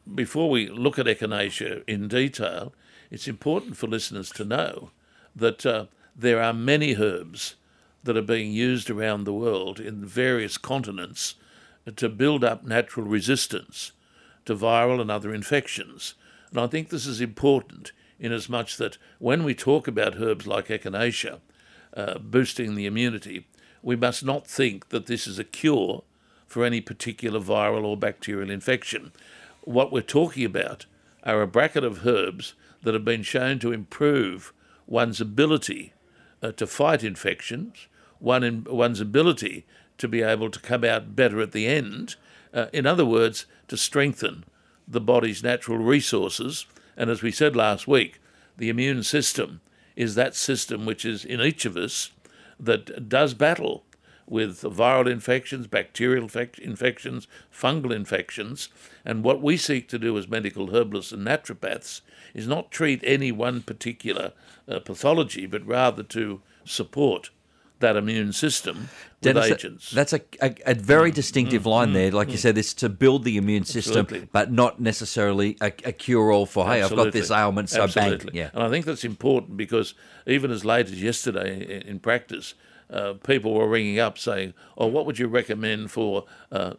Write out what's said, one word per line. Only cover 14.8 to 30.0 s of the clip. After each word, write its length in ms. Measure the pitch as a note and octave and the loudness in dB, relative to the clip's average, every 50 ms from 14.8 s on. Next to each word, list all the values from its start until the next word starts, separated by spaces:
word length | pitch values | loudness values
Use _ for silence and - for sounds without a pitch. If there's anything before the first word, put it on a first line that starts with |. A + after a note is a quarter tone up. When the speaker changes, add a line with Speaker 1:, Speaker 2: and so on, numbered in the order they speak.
| A#2+ B2 B2+ B2 | 4 4 2 0
Speaker 1:
and 100 | A#2 G#2+ | 0 -2
other 220 | G#2 G#2+ G2+ G#2 A2 | -4 -4 -4 -6 -8
infections. 840 | G#2+ G#2 - D3 C#3+ C3+ - - - - - - - - - - _ _ _ _ _ _ _ | -8 -4 -2 -2 -2 -2 -2 -8 -10 -10 -12 -14 -12 -12 -12 -14 _ _ _ _ _ _ _
And 100 | - A#2+ | -4 -2
I 80 | A#2+ A#2+ | -2 -2
think 220 | - D#3+ D#3+ - | -2 -4 -6 -6
this 160 | F3 C#3+ A2 | -8 -8 -6
is 160 | C#3 A#2+ G#2+ | -6 -6 -6
important 680 | B2 A#2 G#2 - - C#3 C#3 B2+ - - - - - - - _ _ _ _ - | -6 -6 -4 2 4 4 4 4 2 -4 -18 -20 -18 -20 -20 _ _ _ _ -10
in 120 | - A#2+ | -8 -6
as 180 | A#2 A2+ G2 - | -6 -6 -6 -4
much 280 | A#2+ A#2+ A#2 - - - | -4 -4 -4 -6 -6 -6
that 200 | A#2 G#2 - - _ _ _ - | -6 -6 -6 -10 _ _ _ -6
when 240 | - A#2+ C3 E3 E3 | 0 0 2 2 2
we 100 | D3 B2 | 0 -2
talk 340 | - - C3 C#3 D#3 - - | -2 2 4 4 4 2 0
about 280 | A#2 G#2 G#2+ G#2 F2+ F#2 | -2 0 0 0 0 -2
herbs 260 | A2+ A2+ G#2+ - G#2 G2+ | -2 -2 -2 -2 -2 -4
like 200 | G2+ G#2 - - | -4 -4 -2 -4
echinacea, 720 | A2 G#2+ - G2+ G2 G2+ A#2 A#2+ G#2+ - - G#2+ - - _ _ _ _ _ _ - - - _ - | -6 -6 -6 -6 -4 -2 -2 -2 -2 -2 -6 -8 -10 -14 _ _ _ _ _ _ -20 -20 -20 _ -12
uh, 220 | - G#2 G2+ - - | -10 -8 -8 -8 -8
boosting 580 | G#2+ G#2+ G#2 B2+ C3 - - - A#2+ A2 G#2 | -8 0 2 2 2 2 -2 -6 -6 -6 -4
the 100 | G#2 G2+ | -4 -4
immunity, 600 | G2+ G#2 A2+ A#2+ B2 A2+ G2+ - G2+ F#2 F2+ - _ _ _ _ _ _ _ - | -4 -2 0 -2 -2 -2 -4 -10 -12 -14 -14 -14 _ _ _ _ _ _ _ -4
we 120 | - B2 | -4 -2
must 280 | A#2 A#2+ B2 A#2+ - - | 0 0 0 0 -2 -4
not 240 | C3 C3+ D3 - - | -4 -4 -4 -6 -8
think 420 | - - C3+ A#2+ G2 F#2+ - - | -2 0 0 0 0 -4 -12 -6
that 160 | - A#2 F#2+ | -6 -6 -4
this 220 | - B2 A2+ - - | -4 -6 -6 -6 -8
is 100 | F#2+ F#2+ | -8 -10
a 60 | A2 | -10
cure 600 | - - - - D#3 D3 A#2+ F#2+ F2+ - - - _ _ _ _ _ _ _ _ _ | -10 -8 0 2 4 4 4 2 0 -2 -6 -8 _ _ _ _ _ _ _ _ _
for 160 | - A#2 A#2+ | -2 0 0
any 140 | A#2+ A#2 A2+ | 0 0 -2
particular 580 | G2+ - - - - A#2+ G#2 - A#2+ A#2 G#2 A2 | -4 -6 -12 -10 -8 -10 -8 -6 -6 -4 -4 -2
viral 440 | G2 F#2 G2+ G#2+ G#2 G#2 G#2+ A2 G#2+ | -2 0 2 2 2 2 2 0 -2
or 140 | G#2 G#2 G#2 | -2 -4 -2
bacterial 520 | G#2 G#2 G2 - - - G#2 G2 G2 F#2+ | -2 -4 -4 -6 -8 -8 -6 -6 -4 -6
infection. 640 | G2+ G2 - - C3 A2+ - - - A2 - - - _ - - - - - - - _ | -6 -6 -2 0 -2 -2 -2 -6 -8 -8 -10 -12 -20 _ -20 -20 -20 -20 -20 -20 -20 _
What 300 | - - A#2+ B2 C3+ C#3 | -10 -2 2 2 2 4
we're 100 | - B2 | 2 -2